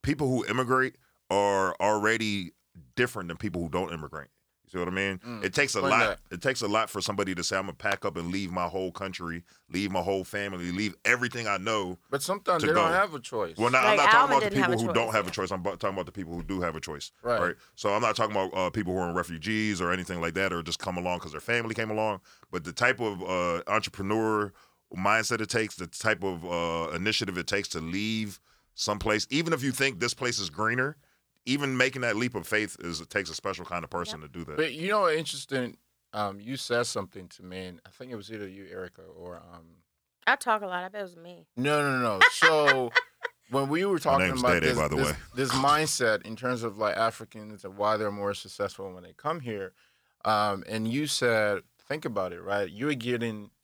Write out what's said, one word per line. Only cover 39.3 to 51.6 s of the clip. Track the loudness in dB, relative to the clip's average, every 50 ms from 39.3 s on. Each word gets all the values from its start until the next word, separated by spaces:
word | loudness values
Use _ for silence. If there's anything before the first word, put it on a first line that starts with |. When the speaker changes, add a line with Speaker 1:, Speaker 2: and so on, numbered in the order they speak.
| -14 -14
Speaker 2:
um, | -16 -18 -20 -20 -20 -20 -20 _ _ _ _ _ _ _ _ _ _
Speaker 3:
I | 2 2
talk | 2 4 0 2 2
a | 0
lot. | -4 -6 -6 -6
I | -8
bet | -8 -10
it | -10
was | -10 -12
me. | -18 -20 -20 -20 -20 -20 _ _
Speaker 2:
No, | -2 0 2 2 2
no, | 2 2 2 2
no. | 2 2 6 6 6 6 6
So | 6 6 6 6 8 6 6 6 4 2 2 0 0 0 0 _ _
Speaker 3:
<laughs> | -14 -14 _ _ _ _
Speaker 2:
when | 0 0 2 2
we | 2 2 2
were | 2 0
Speaker 1:
My | 2
Speaker 2:
talking | 2 4 4 6 4 4
Speaker 1:
name's | 2 2
Speaker 2:
about | 4 4
Speaker 1:
Dede, | 4 6
Speaker 2:
this, | 6 4 4
Speaker 1:
by | 4 2 2
the | 2
Speaker 2:
this, | 2 2 0
Speaker 1:
way. | 0 -4 -8 -10 -4
Speaker 2:
this | -2 -2 0
mindset | 2 2 4 6 6 4 4 0 0 2 2 2 2 2 -2
in | -6 -12
terms | -4 -2 -2 -2 -2
of, | -2 -6 -4 0
like, | 0 0 2
Africans | 2 0 0 0 -4 -16 -16 -16 -16 -14 -14 -16 -14 -14
and | -14 -4
why | 0 2 2 2
they're | 2 0 -2
more | -2 -2 -4 -4 -4
successful | -4 -10 -14 -6 -4 -4 -4 -4 -8 -12 -12
when | -12 -14
they | -18 -20 -20
come | -8 -4 -4 -4 -4
here, | -4 -6 -6 -6 -8 -10 _ _ _ _ _ _ _ _ _ _ _
um, | 2 4 4 4 2 0 -2 -4 -6
and | -4 -2 -2
you | 0 0 0 -2 -2
said, | -2 2 2 4 4 4 4 2 2 0